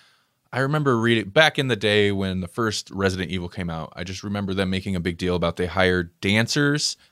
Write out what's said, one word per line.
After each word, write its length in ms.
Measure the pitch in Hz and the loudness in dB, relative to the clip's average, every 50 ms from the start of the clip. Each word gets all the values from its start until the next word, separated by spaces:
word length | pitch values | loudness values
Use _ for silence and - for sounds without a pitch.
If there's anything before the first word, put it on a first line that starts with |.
| _ _ _ _ _ _ _ _ _ _ | _ _ _ _ _ _ _ _ _ _
I 80 | - 123 | -4 -2
remember 380 | 135 135 147 156 151 139 127 113 | 0 0 0 0 2 2 2 4
reading, 320 | 113 117 117 113 104 95 | 4 4 2 2 0 0
back 280 | 98 151 160 151 151 - | 4 4 4 4 4 0
in 100 | 139 131 | -2 -2
the 60 | 120 104 | -2 0
day 340 | 101 107 104 107 104 101 | 2 2 4 4 4 4
when 300 | 101 95 98 95 92 92 | 2 0 -2 -2 -2 -4
the 60 | 92 87 | -6 -6
first 420 | - - 120 110 104 - - - | -4 -2 -2 -2 -2 -4 -8 -8
Resident 400 | - 95 98 98 92 92 92 76 | -6 0 0 0 2 0 -4 -4
Evil 160 | 85 95 87 87 | -4 -6 -6 -6
came 220 | - - 92 85 | -8 -8 -8 -6
out, 240 | 82 82 78 - - | -6 -6 -8 -10 -10
I 80 | - 90 | -12 -12
just 180 | 87 95 92 | -10 -10 -10
remember 320 | - 107 101 101 101 95 95 | -8 -6 -6 -4 -4 -4 0
them 160 | 95 98 92 | 0 0 0
making 260 | 95 95 92 101 95 90 | 0 -2 -2 -2 -4 -2
a 20 | |
big 180 | 82 92 87 82 | -2 -2 -4 -2
deal 180 | - 90 90 | -2 0 0
about 200 | 90 85 85 85 | 2 0 0 0
they 100 | - 90 | 0 -4
hired 440 | 87 80 95 92 92 92 90 87 85 _ _ | -4 2 2 4 4 4 2 0 -2 _ _
dancers 800 | - 98 101 110 117 120 - 151 147 143 143 151 - - - _ _ _ | -2 0 2 2 2 0 0 0 0 0 0 0 -2 -4 -6 _ _ _